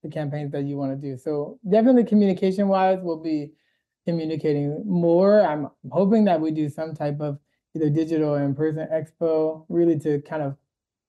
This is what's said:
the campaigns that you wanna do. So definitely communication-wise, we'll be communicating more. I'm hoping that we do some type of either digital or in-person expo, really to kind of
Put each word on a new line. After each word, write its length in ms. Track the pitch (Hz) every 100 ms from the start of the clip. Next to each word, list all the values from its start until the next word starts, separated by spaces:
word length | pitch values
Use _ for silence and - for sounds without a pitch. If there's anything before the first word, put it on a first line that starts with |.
the 60 | 156
campaigns 420 | 160 147 147 143
that 120 | 143
you 140 | 139 143
wanna 180 | 139 135
do. 220 | 143 127
So 420 | - 147 143 - 196
definitely 360 | 208 233 247 220
communication-wise, 920 | 208 202 185 190 190 196 190 190 190
we'll 200 | 180 160
be 300 | 160 151 147 _ _ _ _ _ -
communicating 760 | 165 160 156 156 147 143 156 214
more. 560 | 175 170 170 196 208
I'm 260 | 180 151 139 _ 131
hoping 320 | 156 196 220 208
that 140 | 160
we 120 | 160
do 180 | 156 151
some 240 | 151 160
type 260 | 156 147 147
of 180 | 151 139 _ _ _ 156
either 140 | 151
digital 400 | 151 160 160 151 143
or 80 |
in-person 440 | 143 135 156 156 156
expo, 760 | 160 156 - 165 160 156 160 -
really 300 | 170 170 151
to 220 | 156 143
kind 200 | 147 156
of 140 | 139 139 _ _ _ _